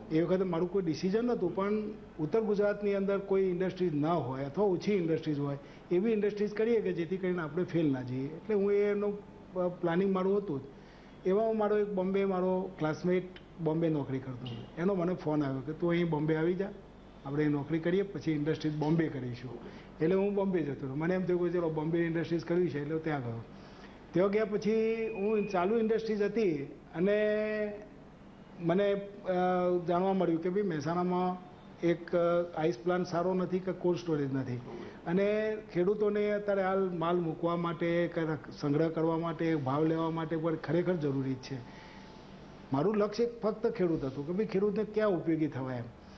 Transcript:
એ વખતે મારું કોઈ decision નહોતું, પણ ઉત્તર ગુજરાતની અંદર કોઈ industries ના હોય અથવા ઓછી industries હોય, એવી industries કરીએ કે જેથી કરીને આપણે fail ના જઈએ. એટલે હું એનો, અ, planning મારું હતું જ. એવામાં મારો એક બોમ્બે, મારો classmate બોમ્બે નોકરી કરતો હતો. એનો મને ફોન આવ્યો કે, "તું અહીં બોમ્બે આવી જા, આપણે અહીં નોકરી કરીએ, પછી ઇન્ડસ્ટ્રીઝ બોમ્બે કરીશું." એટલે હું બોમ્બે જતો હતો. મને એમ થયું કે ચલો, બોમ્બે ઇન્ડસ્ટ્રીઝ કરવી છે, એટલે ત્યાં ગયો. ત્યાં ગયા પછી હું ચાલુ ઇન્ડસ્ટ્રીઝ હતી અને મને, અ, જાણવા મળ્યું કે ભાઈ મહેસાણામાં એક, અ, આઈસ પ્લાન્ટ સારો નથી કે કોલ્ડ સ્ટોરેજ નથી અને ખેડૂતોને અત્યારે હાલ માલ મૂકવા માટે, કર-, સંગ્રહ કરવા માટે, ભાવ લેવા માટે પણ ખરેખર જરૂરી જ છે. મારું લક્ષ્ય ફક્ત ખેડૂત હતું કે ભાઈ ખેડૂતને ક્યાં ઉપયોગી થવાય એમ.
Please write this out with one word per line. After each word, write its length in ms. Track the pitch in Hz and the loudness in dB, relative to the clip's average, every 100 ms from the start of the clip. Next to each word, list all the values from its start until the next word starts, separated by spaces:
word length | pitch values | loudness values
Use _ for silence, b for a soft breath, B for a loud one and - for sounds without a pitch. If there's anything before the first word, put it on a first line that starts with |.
| - | -2
એ 100 | 156 | 0
વખતે 220 | 165 185 | 2 2
મારું 280 | 185 165 175 | 2 0 0
કોઈ 100 | 202 | 0
decision 440 | 170 147 185 220 240 | 0 0 0 2 0
નહોતું, 300 | 220 175 190 | 0 0 0
પણ 180 | 196 214 208 - - - | 0 0 -4 -8 -12 -6
ઉત્તર 220 | 151 226 | 0 0
ગુજરાતની 520 | 214 202 202 202 208 | 2 2 2 2 0
અંદર 240 | 196 196 196 | 0 0 0
કોઈ 240 | 196 196 | 2 2
industries 520 | 190 175 185 - 180 | 2 0 -2 0 0
ના 200 | 147 151 | 2 2
હોય 300 | 170 123 131 | 2 0 -4
અથવા 220 | 139 180 208 | -4 0 2
ઓછી 280 | 175 190 | 2 2
industries 460 | 202 160 160 156 143 | 0 2 0 0 -2
હોય, 180 | 143 139 B B B | -2 -4 B B B
એવી 200 | 175 226 | 2 2
industries 420 | 214 202 202 208 | 2 2 0 -2
કરીએ 280 | 214 226 226 | 0 2 2
કે 120 | 185 | 2
જેથી 240 | 165 170 185 | -2 -2 -2
કરીને 240 | 185 180 | 0 0
આપણે 220 | 156 156 | -2 -2
fail 280 | 180 165 156 | 0 2 2
ના 100 | 131 | 2
જઈએ. 240 | 123 127 139 | -2 -4 -4
એટલે 300 | 165 - 202 | -6 -2 2
હું 160 | 202 | 4
એનો, 420 | 202 208 202 208 208 - - - 180 | 4 2 2 0 -4 -8 -18 -8 -2
અ, 120 | 180 | -2
planning 460 | 175 170 170 196 | 0 0 2 4
મારું 240 | 185 185 202 | 2 2 2
હતું 260 | 196 135 | 0 -4
જ. 0 | - B B B B B 185 | -6 B B B B B 2
એવામાં 320 | 202 226 220 | 2 2 2
મારો 200 | 208 208 | 2 2
એક 160 | 202 | 2
બોમ્બે, 320 | 185 185 196 196 | 0 2 2 2
મારો 440 | 185 185 185 190 - | 2 2 0 -2 -2
classmate 440 | 156 151 180 185 185 - - - | -2 0 2 2 0 -12 -16 -4
બોમ્બે 260 | 156 160 165 | 0 2 2
નોકરી 300 | 151 120 131 | 2 0 -4
કરતો 260 | 123 120 127 | -4 -8 -8
હતો. 360 | 117 - - | -10 -10 -2
એનો 120 | 175 | 0
મને 200 | 190 170 | 2 0
ફોન 300 | 180 151 151 | -2 0 0
આવ્યો 160 | 143 135 | 0 -2
કે, 120 | 127 | -6
"તું 180 | 156 170 | -2 0
અહીં 200 | 170 175 | 2 2
બોમ્બે 260 | 151 151 156 | 0 0 2
આવી 180 | 165 | 2
જા, 160 | 180 202 - - - - - 139 | 0 -4 -8 -18 -20 -20 -14 -4
આપણે 180 | 143 | 0
અહીં 120 | 151 147 | 2 2
નોકરી 240 | 135 160 | 0 -2
કરીએ, 220 | 170 190 | 2 0
પછી 300 | 196 151 160 | 0 -4 -2
ઇન્ડસ્ટ્રીઝ 440 | 147 151 156 156 151 | 0 0 0 -2 0
બોમ્બે 320 | 147 165 151 | 2 2 2
કરીશું." 500 | 135 123 123 127 - B B B - | -2 -6 -8 -10 -12 B B B -2
એટલે 140 | 160 190 | 2 2
હું 200 | 202 202 | 2 2
બોમ્બે 260 | 196 180 | 2 0
જતો 260 | 143 127 135 | 0 -4 -4
હતો. 80 | 139 | -2
મને 200 | 165 185 | 0 0
એમ 100 | 175 | 2
થયું 220 | 175 175 | 2 2
કે 20 | |
ચલો, 200 | 175 170 | 0 0
બોમ્બે 300 | 156 156 170 | 0 0 0
ઇન્ડસ્ટ્રીઝ 440 | 170 165 160 170 | 0 0 0 -2
કરવી 260 | - 175 175 | 0 2 2
છે, 120 | 143 | 0
એટલે 180 | 147 160 | -2 -2
ત્યાં 200 | 160 147 | -2 -4
ગયો. 240 | 117 117 - B B B B B - | -4 -8 -10 B B B B B -4
ત્યાં 180 | 165 196 | 2 4
ગયા 140 | 208 214 | 2 0
પછી 640 | 208 202 220 220 226 220 | 0 2 2 2 0 -2
હું 360 | 196 208 220 202 | -2 0 2 2
ચાલુ 280 | 185 185 233 | 2 2 2
ઇન્ડસ્ટ્રીઝ 440 | 220 220 214 208 | 2 2 0 0
હતી 420 | 202 226 196 147 139 - - 165 | 0 2 2 0 -4 -12 -10 0
અને 220 | 196 208 214 208 214 214 208 208 - - - - - - - - | 2 4 2 2 0 -2 -4 -6 -14 -18 -20 -20 -20 -20 -18 -4
મને, 340 | 170 180 202 | 2 4 4
અ, 400 | 196 196 - - 180 180 180 180 180 170 | 2 -4 -8 -2 2 4 4 4 2 2
જાણવા 260 | 175 190 | 2 4
મળ્યું 280 | 190 170 160 | 4 2 2
કે 80 | 180 | 0
ભાઈ 140 | 190 | 0
મહેસાણામાં 760 | 202 156 143 175 180 180 180 185 - - - - 170 | 0 0 -2 0 0 2 0 -2 -8 -18 -20 -2 0
એક, 300 | 165 - 175 | 0 2 2
અ, 280 | 170 175 170 - | 4 2 0 0
આઈસ 180 | 165 180 | 0 0
પ્લાન્ટ 240 | 180 180 175 | 0 0 0
સારો 260 | 170 180 | 0 0
નથી 260 | 185 180 185 | 0 0 -2
કે 120 | 185 | -2
કોલ્ડ 280 | 180 180 170 | -2 0 0
સ્ટોરેજ 340 | - 151 135 | 0 0 0
નથી 260 | 135 123 123 117 117 B B 170 | -2 -4 -6 -8 -12 B B 0
અને 500 | 185 202 214 214 214 - | 2 2 2 0 -4 -4
ખેડૂતોને 580 | 175 180 208 208 208 208 | 0 2 2 2 2 2
અત્યારે 320 | 208 202 196 | 0 0 2
હાલ 260 | 190 190 190 | 2 2 0
માલ 280 | 175 165 175 | 0 0 2
મૂકવા 380 | 165 156 170 175 | 0 0 0 0
માટે, 520 | 170 160 170 170 170 | -2 0 0 2 0
કર-, 440 | 170 160 147 - - | 0 -2 -2 -6 -4
સંગ્રહ 300 | 147 147 160 | 0 2 2
કરવા 280 | 165 160 165 | 2 0 2
માટે, 380 | 165 156 165 160 | -2 0 0 0
ભાવ 300 | 131 143 160 | 0 2 2
લેવા 240 | 160 165 | 2 0
માટે 280 | 165 160 165 | -2 -2 -2
પણ 180 | 165 160 | -2 -2
ખરેખર 400 | - 170 180 180 | 0 0 2 0
જરૂરી 380 | 147 135 135 | 0 0 -2
જ 40 | 131 | -4
છે. 200 | - 131 - B B B B B B - - - - | -6 -10 -12 B B B B B B -18 -18 -16 -4
મારું 240 | 135 180 214 | 2 2 4
લક્ષ્ય 280 | 208 208 233 - | 2 2 0 0
ફક્ત 240 | 214 214 226 | -2 2 0
ખેડૂત 360 | 226 180 151 | 2 2 2
હતું 240 | 131 131 143 | -2 -4 -4
કે 60 | |
ભાઈ 120 | 185 214 | -2 0
ખેડૂતને 380 | 185 208 202 | 2 2 2
ક્યાં 260 | 208 214 214 | -2 2 2
ઉપયોગી 380 | 170 147 156 151 | 2 2 2 0
થવાય 300 | 127 127 123 | -2 -4 -4
એમ. 60 | 120 - B | -8 -14 B